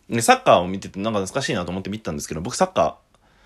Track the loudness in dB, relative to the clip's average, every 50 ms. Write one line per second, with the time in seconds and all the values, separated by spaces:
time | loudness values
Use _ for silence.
0 | _ -4 -4 2 4 6 4 6 6 6 6 6 4 2 -4 -6 -8 -10 -8 -6
1 | -4 -2 -2 -2 -4 -4 -4 -4 -4 -2 -4 -4 -4 -4 -6 -6 -6 -6 -8 -8
2 | -8 -8 -8 -8 -8 -8 -8 -8 -6 -6 -2 -2 -2 0 2 0 0 0 -2 -6
3 | _ _ _ _ _ _ _ _ _